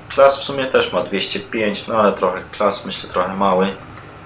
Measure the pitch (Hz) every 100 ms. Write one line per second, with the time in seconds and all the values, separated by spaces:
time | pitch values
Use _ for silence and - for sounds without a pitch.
0 | - - 139 - - 139 131 120 113 92
1 | - 98 - 98 - 117 107 98 - 113
2 | 101 90 92 90 87 - 101 - 95 -
3 | - 95 92 95 98 92 98 - - -
4 | - -